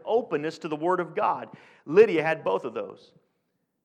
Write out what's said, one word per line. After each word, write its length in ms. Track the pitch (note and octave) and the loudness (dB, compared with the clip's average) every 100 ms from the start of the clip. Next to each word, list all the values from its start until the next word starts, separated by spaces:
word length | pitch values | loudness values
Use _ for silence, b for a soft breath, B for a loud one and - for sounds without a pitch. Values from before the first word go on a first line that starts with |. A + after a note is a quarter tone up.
openness 540 | - A3 - D3+ D3+ D#3+ | -2 -2 0 -4 -4 -8
to 80 | E3+ | -8
the 80 | D3+ | -4
Word 240 | E3 F3+ | 0 0
of 160 | E3 E3 | -2 -2
God. 340 | G#3+ C#3 A#2 - B B - | -2 -2 -8 -18 B B 2
Lydia 360 | F3 A3 D#3+ | 6 6 6
had 220 | D3+ D#3 | 0 0
both 220 | D3 F#3+ B2+ | -2 -2 -4
of 80 | |
those. 380 | A2+ G2 - - _ _ _ _ _ _ _ | -8 -8 -12 -20 _ _ _ _ _ _ _